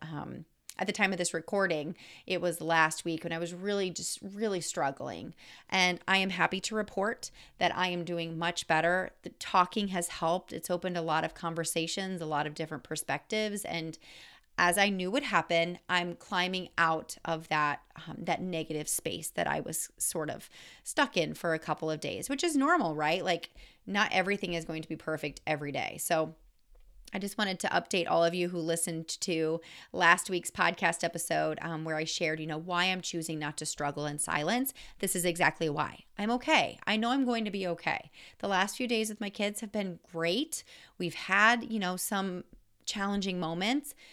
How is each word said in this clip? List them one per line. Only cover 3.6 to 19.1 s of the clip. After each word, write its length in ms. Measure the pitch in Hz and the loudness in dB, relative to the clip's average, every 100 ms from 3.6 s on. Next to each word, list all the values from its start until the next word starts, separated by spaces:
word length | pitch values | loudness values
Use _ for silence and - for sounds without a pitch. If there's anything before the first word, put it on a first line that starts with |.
| 202 202 185 | -2 0 -2
just 300 | 160 180 - | -4 -6 -6
really 400 | 196 202 220 185 | -8 -4 -2 -2
struggling. 760 | - 180 139 - 131 85 127 - - - - | -2 -2 -2 -2 -6 -8 -10 -14 -20 -20 0
And 280 | 190 180 175 - | 4 4 4 2
I 120 | 190 | 2
am 120 | 190 | 2
happy 300 | 180 - 190 | 2 0 0
to 140 | - | -4
report 560 | 214 208 - 208 247 - - - - | -4 -2 -2 -2 -2 -10 -16 -14 0
that 160 | 180 | 0
I 140 | - 180 | 2 0
am 160 | 175 | 0
doing 340 | 170 170 165 165 | -2 -4 -4 -2
much 300 | 170 170 - | -2 -2 2
better. 440 | 160 170 185 - - | 4 4 4 0 -8
The 80 | - | -14
talking 580 | - - 190 180 220 202 | -12 2 4 4 2 0
has 200 | 185 175 | -2 -2
helped. 440 | - 160 180 - | 0 0 0 -2
It's 180 | - - | -8 -2
opened 280 | 180 185 175 | -2 -2 -2
a 40 | |
lot 220 | 165 156 | 0 2
of 100 | 160 | 0
conversations, 840 | - 165 165 156 170 165 196 190 180 | -2 -4 -2 -2 0 -2 -2 -4 -4
a 60 | 156 | -2
lot 200 | 147 151 | -2 -2
of 80 | |
different 300 | 151 156 147 | -4 -6 -8
perspectives. 800 | - 156 - 143 - 214 214 202 | -6 -6 -2 -4 -2 -2 -2 -4
And 340 | - 170 160 156 - - - - _ - | -4 -4 -6 -10 -16 -20 -20 -20 _ 2
as 160 | 175 196 | 4 6
I 120 | 202 | 4
knew 200 | 190 180 | 4 0
would 100 | 262 | 0
happen, 560 | 277 208 214 170 170 175 - | 2 2 4 4 2 -2 0
I'm 280 | 180 175 - | 0 0 -6
climbing 540 | - 185 185 185 170 - | -4 0 0 -2 -2 2
out 400 | 165 160 - - | 4 2 -2 -8
of 220 | - 160 165 | -4 -4 0
that, 340 | 156 147 - - | 2 2 0 -8
um, 220 | - 160 170 | -16 -12 -6
that 180 | 175 165 | -2 -2
negative 460 | 185 165 160 151 151 | -2 -4 -4 -4 -2
space 400 | - - | -4 -4